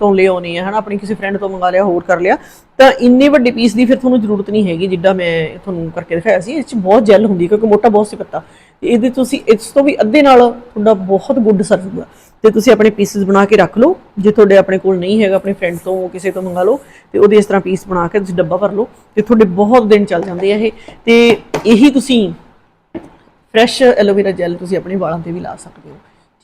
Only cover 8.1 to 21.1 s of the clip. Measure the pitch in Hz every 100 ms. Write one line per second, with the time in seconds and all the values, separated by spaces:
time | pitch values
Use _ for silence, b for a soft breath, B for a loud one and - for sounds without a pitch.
8.1 | 196 - 165 - b b b - 233 254
9.1 | 254 247 - - 208 - 285 285 - 214
10.1 | 294 277 247 240 240 - 214 214 202 185
11.1 | 190 - 254 214 196 190 190 185 226 -
12.1 | b b _ 220 214 247 208 214 214 196
13.1 | 202 190 196 196 208 170 214 294 381 -
14.1 | 208 202 208 202 196 190 185 190 185 180
15.1 | 220 196 190 190 - 175 170 185 190 180
16.1 | 180 185 185 185 175 185 277 b b b
17.1 | 202 202 214 202 196 185 185 - 180 170
18.1 | 214 190 175 165 180 202 202 247 b _
19.1 | - 208 226 202 175 208 247 214 208 202
20.1 | 175 190 175 196 208 220 - B B -